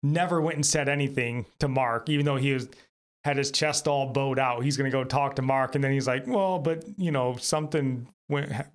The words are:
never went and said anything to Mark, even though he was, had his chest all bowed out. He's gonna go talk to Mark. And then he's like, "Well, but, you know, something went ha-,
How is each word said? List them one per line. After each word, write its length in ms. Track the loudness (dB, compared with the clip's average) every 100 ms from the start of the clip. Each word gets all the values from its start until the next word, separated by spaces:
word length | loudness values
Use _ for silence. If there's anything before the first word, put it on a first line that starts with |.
never 360 | 0 2 2 2
went 140 | 0 0
and 80 | 0
said 240 | 2 2
anything 560 | 0 0 0 -2 -4 -6 -4
to 80 | -2
Mark, 420 | 2 0 0 0
even 160 | 0 2
though 100 | 0
he 180 | 0
was, 140 | -2 -4 -14 _ _ _ _
had 140 | -2 0
his 120 | 0
chest 360 | 0 0 0 0
all 200 | 0 0
bowed 300 | 0 0 2
out. 260 | 2 0
He's 140 | 0 0
gonna 140 | 0
go 120 | 0
talk 320 | 0 0 0 0
to 40 |
Mark. 320 | 0 2 2 0
And 80 |
then 80 | 0
he's 140 | 2 0
like, 200 | -2 0
"Well, 320 | 0 2 0
but, 240 | -2 -2 -6 -4
you 120 | 0
know, 240 | 2 0 -2
something 680 | -2 -2 0 0 0 -2 -8 _ -4
went 220 | -4 -2
ha-, 140 | -6 -6